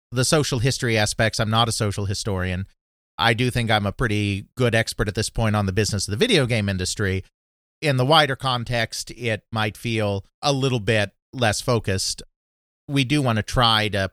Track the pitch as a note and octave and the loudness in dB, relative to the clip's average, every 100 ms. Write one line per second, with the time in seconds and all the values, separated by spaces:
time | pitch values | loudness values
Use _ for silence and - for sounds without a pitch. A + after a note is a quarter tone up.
0 | _ A#2+ B2 D#3+ D#3 B2+ B2+ - B2 A2 | _ -2 2 2 2 0 -2 -2 0 2
1 | G#2 - A2+ - G#2+ A2+ A#2 - G#2 F#2+ | 0 0 -2 0 0 2 0 0 -2 -2
2 | G2+ G2+ - F#2 F#2 F2+ F#2+ _ _ _ | -4 -4 -4 -4 -2 -4 -6 _ _ _
3 | _ - A2 A#2 B2+ B2 A2+ G#2+ G2+ - | _ -2 0 2 0 0 0 0 0 -2
4 | B2 G#2 G2+ G2 - - A#2+ A2+ A2+ - | -2 0 -2 -4 -6 -2 2 2 0 -2
5 | G#2+ G#2 G#2+ - A2+ G#2+ G2 F#2+ G#2+ G2+ | -4 -2 -4 0 0 2 0 0 0 -2
6 | - G2+ B3 F#3 A#2+ A#2 G2+ F#2 F#2 - | -4 -2 2 2 2 0 0 -2 -4 -2
7 | G2+ F#2+ - _ _ _ _ - D3+ C3 | -2 -2 -6 _ _ _ _ -6 -2 2
8 | B2+ D#3 D3 C3+ C3+ B2 A2+ A#2+ A2 - | 4 4 4 0 -4 -4 -2 -2 -2 -6
9 | - - A#2+ G#2+ - A2 G#2+ - A#2+ A2 | -12 -8 -4 -4 -4 -4 -4 -4 -4 -2
10 | G#2 G2 - _ D3 C#3 C3+ B2 G2+ A2 | -2 -4 -6 _ -2 0 0 0 2 0
11 | G2+ _ _ C3+ A2+ G2+ - A#2 - F#2+ | 0 _ _ -2 0 0 0 0 0 -2
12 | - - - _ _ _ _ _ - C#3 | -2 -8 -12 _ _ _ _ _ -4 0
13 | B2 D3 C3 A2 - C3 A#2 A2 G#2+ G2+ | 2 2 2 0 0 2 4 4 2 0
14 | F#2+ | -4